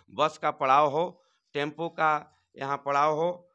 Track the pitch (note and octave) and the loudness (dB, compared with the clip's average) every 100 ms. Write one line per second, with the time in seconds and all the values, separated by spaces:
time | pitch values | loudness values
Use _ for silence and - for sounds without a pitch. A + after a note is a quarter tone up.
0 | _ G2 D3+ - D3+ D3 C3+ C#3 D3+ C#3+ | _ -2 -2 -2 -6 -2 2 4 4 0
1 | E3+ - _ _ _ C#3+ D3 D3+ E3 - | -4 -6 _ _ _ -6 -6 -6 -8 -2
2 | D#3+ D3+ - _ _ - C3+ C#3 C#3+ C#3+ | 0 0 -4 _ _ -12 -8 -6 -2 2
3 | D3+ D3+ E3+ F3+ _ | 2 2 -2 -4 _